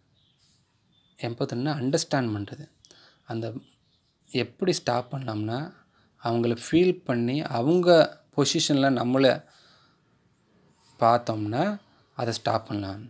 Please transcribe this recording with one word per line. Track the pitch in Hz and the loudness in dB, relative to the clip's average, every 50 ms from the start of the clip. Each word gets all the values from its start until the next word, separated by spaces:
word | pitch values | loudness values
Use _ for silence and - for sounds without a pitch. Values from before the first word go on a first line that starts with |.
| _ _ _ _ _ _ _ _ _ _ _ _ _ _ _ _ _ _ _ _ _ _ _ - | _ _ _ _ _ _ _ _ _ _ _ _ _ _ _ _ _ _ _ _ _ _ _ -10
எம்பத்தின்னா | - 120 117 - 143 135 - 120 127 156 147 151 | -8 -8 -6 -6 -6 -6 -4 -4 -4 -4 -4 -2
அண்டர்ஸ்டாண்ட் | 123 131 147 165 - - - 139 127 113 104 | -4 -2 -2 -2 -2 -2 -2 -2 -2 -2 -4
பண்ணுறது. | 104 101 - - 135 147 - _ _ _ - - - - - _ _ _ | -6 -6 -8 -12 -16 -18 -20 _ _ _ -20 -20 -20 -20 -20 _ _ _
அந்த | - 120 113 113 113 113 - - _ _ _ _ _ _ _ _ _ _ _ _ - | -10 -8 -8 -8 -8 -10 -12 -14 _ _ _ _ _ _ _ _ _ _ _ _ -8
எப்படி | - 131 117 - - - 196 185 160 | -4 -4 -4 -4 -6 -4 -2 -2 -2
ஸ்டாப் | - - - 120 120 123 - - | -2 0 -2 -2 -2 -2 -6 -8
பண்ணலாம்னா, | 139 135 117 110 107 107 107 117 131 156 185 - _ _ _ _ _ _ _ _ _ - | -10 -8 -6 -6 -4 -4 -4 -4 -6 -8 -10 -14 _ _ _ _ _ _ _ _ _ -6
அவங்கள | 120 117 120 117 117 117 117 - | -4 -2 0 0 0 0 -2 -2
ஃபீல் | - - 160 180 185 175 180 - | 0 2 4 4 4 2 -2 -2
பண்ணி | - 127 120 117 120 131 147 160 | -4 -2 0 0 0 -2 -2 -4
அவங்க | - - 117 123 143 170 180 175 175 175 165 151 - - - _ _ - | -4 -2 -2 2 2 2 4 6 6 8 8 6 4 0 -14 _ _ -2
பொசிஷனில் | - 143 135 - 165 156 - 151 135 135 139 135 123 | 0 0 2 2 0 0 2 2 2 2 2 2 0
நம்மளை | 120 123 127 135 135 131 117 151 - _ - - _ _ _ _ _ _ _ _ _ _ _ _ _ _ _ _ _ _ _ _ _ _ _ _ _ _ _ - | 0 0 2 4 6 4 4 2 -2 _ -20 -20 _ _ _ _ _ _ _ _ _ _ _ _ _ _ _ _ _ _ _ _ _ _ _ _ _ _ _ 2
பார்த்தோம்னா | 120 113 117 120 120 - 113 107 107 104 107 127 165 202 208 202 _ _ _ _ _ _ _ | 4 4 4 4 2 -2 -6 -6 -4 -4 -2 -2 -2 -2 -4 -8 _ _ _ _ _ _ _
அதை | - 123 117 113 | -6 -4 -4 -4
ஸ்டாப் | 113 - 113 113 110 - | -4 -2 -2 -2 -2 -2
பண்ணலாம். | - 104 101 101 95 95 104 107 117 | -4 -6 -6 -6 -6 -8 -12 -14 -18